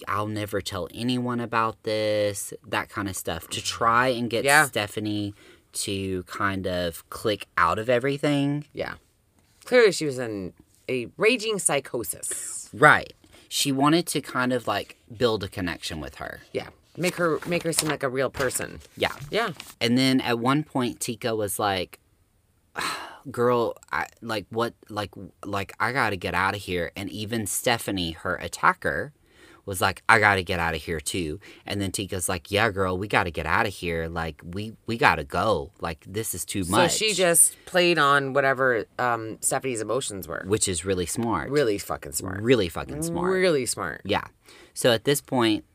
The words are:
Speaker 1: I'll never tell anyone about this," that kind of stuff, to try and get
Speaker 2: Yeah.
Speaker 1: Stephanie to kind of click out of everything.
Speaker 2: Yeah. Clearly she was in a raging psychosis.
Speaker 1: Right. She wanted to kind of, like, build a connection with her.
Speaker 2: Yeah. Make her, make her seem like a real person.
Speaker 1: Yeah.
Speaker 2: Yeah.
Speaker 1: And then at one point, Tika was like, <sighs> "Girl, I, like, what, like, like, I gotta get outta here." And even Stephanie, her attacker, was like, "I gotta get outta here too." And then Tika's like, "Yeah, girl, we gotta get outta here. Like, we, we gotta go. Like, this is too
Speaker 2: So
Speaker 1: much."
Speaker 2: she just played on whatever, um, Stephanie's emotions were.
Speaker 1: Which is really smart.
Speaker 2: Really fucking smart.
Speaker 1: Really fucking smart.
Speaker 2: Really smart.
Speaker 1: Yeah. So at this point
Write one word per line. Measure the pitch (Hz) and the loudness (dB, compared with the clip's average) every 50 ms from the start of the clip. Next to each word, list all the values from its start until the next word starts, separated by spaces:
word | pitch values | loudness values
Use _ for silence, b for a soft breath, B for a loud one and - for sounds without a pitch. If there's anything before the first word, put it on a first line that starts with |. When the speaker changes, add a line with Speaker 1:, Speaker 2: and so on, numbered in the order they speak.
| - - | -8 -6
Speaker 1:
I'll | 95 104 104 | -4 -2 -2
never | 107 107 104 107 104 107 98 | -2 -4 -4 -4 -4 -4 -4
tell | - - 104 92 85 - - | -4 -4 -6 -6 -6 -6 -6
anyone | 104 117 127 127 123 120 120 120 120 | -4 -2 0 0 0 0 -2 -2 -4
about | 117 107 117 113 113 113 107 _ - | -4 0 2 2 2 2 -2 _ -4
this," | 107 107 107 107 107 107 107 104 104 101 - - - - - - | -2 0 0 2 2 2 2 2 0 0 -4 -8 -10 -12 -14 -8
that | 104 117 107 82 - | -2 -2 -2 -2 -2
kind | - 107 101 98 | -6 -4 -4 -4
of | 90 | -6
stuff, | - - - 85 82 - - | -6 -6 -6 -6 -6 -8 -8
to | - 110 - | -8 -6 -4
try | - - - 120 117 117 120 127 131 | -4 -2 2 2 4 4 4 4 4
and | 123 117 123 110 | 2 0 -2 -2
get | 117 110 123 | 0 0 2
Speaker 2:
Yeah. | 139 143 156 151 | 4 6 6 4
Speaker 1:
Stephanie | 131 - 113 104 101 - 110 104 107 104 104 104 101 98 B B B B B B _ | 4 2 -2 -2 -2 -4 -4 -4 -2 -2 -2 -2 -4 -6 B B B B B B _
to | - - - 104 98 98 95 95 95 90 90 | -10 -8 -4 -4 -4 -2 -2 -2 -4 -4 -6
kind | - - - 104 98 98 95 92 | -8 -6 -2 -2 -2 0 -2 -2
of | 92 90 90 87 85 82 - - - | -2 -2 -2 -2 -2 -4 -8 -14 -14
click | - - - 113 104 - - _ - | -12 -4 0 0 0 -2 -4 _ 0
out | 87 85 82 90 107 | 2 4 4 4 2
of | 110 123 | 2 2
everything. | 123 120 127 139 139 143 - 147 143 143 139 143 147 147 147 _ - | 2 2 2 0 -2 0 2 2 2 2 2 2 0 -2 -4 _ -10
Speaker 2:
Yeah. | - - - - - _ _ _ _ _ _ _ _ _ _ _ _ - | -8 -8 -8 -8 -12 _ _ _ _ _ _ _ _ _ _ _ _ -4
Clearly | - 247 247 226 196 160 | 4 6 8 8 8 6
she | - 156 | 4 -2
was | 143 127 127 | -2 -2 -4
in | 123 113 107 98 92 85 - _ - _ _ _ - - | -4 -4 -4 -6 -6 -8 -10 _ -20 _ _ _ -6 -4
a | 131 127 113 - - | -4 -4 -4 -6 -2
raging | - 190 226 254 208 214 226 214 180 | 2 4 4 4 4 0 -2 -2 0
psychosis. | - - 147 139 - - - 120 104 - - - - - - - - - - - - - - | 2 2 2 2 0 -2 -6 -6 -4 -6 -8 -8 -8 -8 -8 -8 -8 -10 -12 -12 -12 -8 2
Speaker 1:
Right. | 104 151 147 123 85 - - - _ _ B B B B | 6 8 8 8 6 2 -6 -16 _ _ B B B B
She | B - - - 143 | B -2 -2 0 0
wanted | 131 135 143 147 160 175 175 | 2 4 4 4 4 4 2
to | - - 151 | 0 -4 -4
kind | - - - 131 127 123 | -4 -4 -2 0 0 2
of, | 127 123 113 | 0 0 0
like, | 113 104 98 - - - _ _ - 120 | -2 -2 -2 -4 -6 -14 _ _ -14 -2
build | 101 123 117 110 101 101 | 2 2 2 2 2 -2
a | |
connection | 95 - 104 90 85 78 - - - 90 78 | -6 -6 -4 -4 -4 -4 -6 -8 -8 -8 -6
with | 69 - - | -8 -10 -10
her. | - - - - - - _ - | -12 -12 -12 -12 -14 -16 _ -8
Speaker 2:
Yeah. | - - - - _ _ _ - | -8 -8 -8 -16 _ _ _ -8
Make | - 170 180 170 | -2 -2 -2 0
her, | 170 175 165 151 - - | 0 0 0 0 0 -2
make | 165 175 165 - | -2 -2 -2 0
her | 170 | 0
seem | 151 - 156 | 0 0 0
like | 156 143 131 143 | 0 -2 -2 -4
a | 131 | -4
real | 123 135 131 120 | -2 -2 -2 -2
person. | - - 135 123 - - - - - - - - - | -2 -2 -2 -2 -2 -4 -6 -6 -10 -14 -18 -14 -4
Speaker 1:
Yeah. | - - - - - 139 147 | -2 -2 -2 -2 -6 -10 -6
Speaker 2:
Yeah. | - 208 233 202 151 - - - - - | -4 -4 -4 -4 -6 -12 -16 -16 -8 -2
Speaker 1:
And | 117 117 120 | 0 2 4
then | 131 131 131 131 131 | 4 4 4 4 2
at | - 120 120 117 | 2 0 -2 0
one | 117 127 139 151 151 | 0 0 0 0 0
point, | - - 135 123 113 - - | -2 -4 -2 -2 -2 -4 -6
Tika | - - 117 - - 117 113 | -6 -8 -6 -4 -4 -2 -2
was | 107 104 98 - - | 0 -2 -2 -2 0
like, | 110 101 98 92 87 - - _ _ _ _ _ _ _ _ _ _ _ _ _ _ _ - | 0 0 2 0 -2 -6 -10 _ _ _ _ _ _ _ _ _ _ _ _ _ _ _ -8
<sighs> | B B B B B B B B B B 139 | B B B B B B B B B B -10
"Girl, | 104 120 120 123 123 120 113 - - - - - | -2 0 2 2 4 2 2 0 -4 -8 -10 -6
I, | - 78 80 - - - | -4 -4 -4 -6 -10 -14
like, | 113 113 110 107 87 - | -8 -6 -6 -6 -6 -4
what, | 117 113 117 113 - _ - - | -2 -2 -2 -2 -4 _ -16 -8
like, | 107 104 104 98 - 104 95 - _ - - | -6 -6 -6 -6 -8 -14 -16 -16 _ -14 -10
like, | 98 101 98 95 - - - | -6 -4 -4 -4 -6 -6 -4
I | 104 113 | -4 -2
gotta | 123 139 120 104 101 | 0 0 0 0 0
get | 87 98 90 85 | -2 -4 -2 0
outta | 87 95 98 104 | 0 0 0 -2
here." | 104 - 98 90 87 85 - - | -4 -6 -4 -4 -2 -4 -4 -6
And | - 101 - | -8 -10 -8
even | - 107 107 101 120 113 107 | -8 -8 -6 -4 -4 -4 -4
Stephanie, | - - - - 127 117 117 - 120 101 92 87 87 | -4 -4 -2 0 0 0 0 0 -4 -4 -2 -4 -4
her | 80 - - 92 90 | -6 -6 -6 -6 -4
attacker, | - - 87 - - - 160 - - - 78 71 80 113 151 - _ b b b b b b b b b | -4 -6 -8 -6 2 2 2 2 2 -2 -2 -2 -2 -6 -8 -10 _ b b b b b b b b b
was | 101 98 92 | -8 -2 0
like, | 107 95 92 - - - | 0 0 0 0 4 6
"I | 113 110 | 6 8
gotta | 107 104 101 95 87 | 8 6 6 4 0
get | 95 92 85 | -2 -2 0
outta | 85 82 82 | 0 0 -2
here | 78 - - 82 76 | -4 -4 -4 -4 -4
too." | - - - 98 85 76 78 101 B B B B B | -4 -4 -4 -2 -2 -4 -6 -8 B B B B B
And | - 101 101 | -6 -4 -4
then | 98 95 | -4 -4
Tika's | - - 101 87 98 92 - | -4 -6 -6 -4 -4 -4 -2
like, | - 92 87 - - | -2 -4 -4 -4 0
"Yeah, | 101 98 113 113 | 2 2 2 2
girl, | 92 98 95 92 92 | 2 0 0 0 0
we | 92 104 | -2 -2
gotta | 104 139 117 95 87 | 2 2 2 2 2
get | 80 85 78 | -2 -4 -2
outta | 78 87 107 117 107 | 0 2 2 2 0
here. | - - 90 85 85 82 80 | -4 -6 -4 -4 -2 -2 -4
Like, | 80 85 85 82 82 78 - - | -4 -4 -4 -6 -6 -8 -10 -14
we, | 85 85 101 107 113 107 _ - | -10 -8 -8 -8 -8 -12 _ -6
we | - 117 | -6 -2
gotta | 117 147 117 85 78 76 | 4 4 4 4 4 -2
go. | 69 - 87 101 110 95 78 69 - _ - | -4 -2 0 2 2 2 0 -2 -8 _ -8
Like, | 85 85 85 - - | -6 -6 -8 -8 -12
this | 98 95 107 113 - - | -10 -8 -6 -6 -6 -6
is | 87 - | -8 -8
too | - - 101 90 | -6 -4 -4 -2
Speaker 2:
So | 82 | 2
Speaker 1:
much." | 98 120 - - - | 2 4 4 4 2
Speaker 2:
she | - 220 220 196 | 0 0 0 2
just | 175 185 170 170 - - - - - - | 2 4 4 6 6 4 4 2 -4 -10
played | - - 180 180 175 170 160 | 0 2 4 4 4 6 6
on | 143 139 143 143 139 135 127 | 6 6 6 4 2 2 2
whatever, | 139 135 135 135 123 135 127 120 107 92 _ - | 2 4 4 2 4 4 4 4 2 0 _ -2
um, | - 123 123 117 113 110 110 101 - | 0 0 0 0 0 -2 -6 -8 -4
Stephanie's | - - 147 131 - 139 120 110 | -2 -2 -2 0 -2 -2 -2 -2
emotions | 110 107 117 135 - - 101 95 78 | -2 -2 -2 -2 -2 -4 -8 -8 -8
were. | 78 78 - - | -8 -8 -6 -2
Speaker 1:
Which | 95 104 110 - | 0 0 2 2
is | 101 92 85 92 | 0 0 -2 0
really | 98 95 92 87 | 0 0 0 0
smart. | - - 120 117 117 98 80 67 - | -2 -2 -2 0 0 0 -2 -2 0
Speaker 2:
Really | 143 151 135 110 101 | 2 2 4 4 2
fucking | 98 - - 76 - - 71 71 | 0 -2 -6 -6 -6 -6 -8 -6
smart. | - 101 - - 101 | -6 -6 -6 -6 -2
Speaker 1:
Really | 107 123 135 110 92 80 | 4 4 6 6 4 0
fucking | - 80 69 65 135 151 160 | -2 -6 -8 -8 -6 -6 -4
smart. | 165 170 175 180 185 | -4 -2 -2 -2 0
Speaker 2:
Really | 190 185 185 180 156 135 123 | 0 2 2 2 2 2 0
smart. | - - 110 95 82 - - - | -2 -4 -4 -4 -6 -6 -6 -4
Speaker 1:
Yeah. | 98 101 - - - _ _ B B B B B B B | -2 -2 -2 -2 -6 _ _ B B B B B B B
So | - - 127 | 2 4 4
at | 113 - - | 4 4 4
this | 139 143 - | 2 2 0
point | - - 139 123 117 110 107 - - _ | 0 -2 0 2 4 4 2 2 -2 _